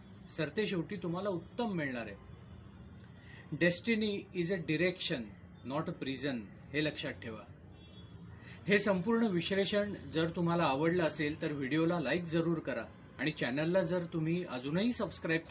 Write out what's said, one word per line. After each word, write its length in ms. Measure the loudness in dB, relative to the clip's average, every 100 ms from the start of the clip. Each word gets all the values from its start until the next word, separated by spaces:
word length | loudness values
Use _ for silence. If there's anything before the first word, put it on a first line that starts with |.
| -18 -18 -12
सरतेशेवटी 680 | -4 -2 0 0 0 -2 -4
तुम्हाला 340 | -4 -2 -2
उत्तम 420 | -4 -6 -4 -2
मिळणार 340 | 0 -2 -2 -6
आहे. 100 | -10 -14 -18 -16 -16 -16 -18 -18 -16 -18 -18 -18 -18 -8 4
Destiny 580 | 4 4 2 2 2 0 -4 -2
is 140 | 0
a 80 | 0 0
direction, 500 | 2 2 2 -2 -2 -4 -12 -18 -14 -6
not 180 | -4 -4
a 40 | -4
prison, 360 | -4 -2 -2 -4 -6 -14 -6
हे 100 | 0
लक्षात 280 | 0 0 -6
ठेवा. 320 | -6 -8 -10 -12 -18 -18 -18 -20 -18 -18 -16 -16 -16 -16 -10 4
हे 120 | 4
संपूर्ण 480 | 6 2 4 4 4
विश्लेषण 680 | 4 2 2 4 4 2
जर 360 | -4 -4 0 0 2
तुम्हाला 280 | 2 4
आवडलं 400 | 4 4 4 4
असेल 380 | 4 2 0 0
तर 100 | -2
व्हिडिओला 480 | -2 0 4 4 4
लाईक 240 | 2 0
जरूर 360 | 2 2 2 2
करा 240 | 0 -4 -4 -12 -16 -2
आणि 120 | 0
चॅनलला 500 | 2 0 2 4 4
जर 240 | 4 2 0
तुम्ही 300 | 0 2 0 0
अजूनही 480 | -4 0 2 2
सबस्क्राईब 480 | 2 0 -2 2 0 2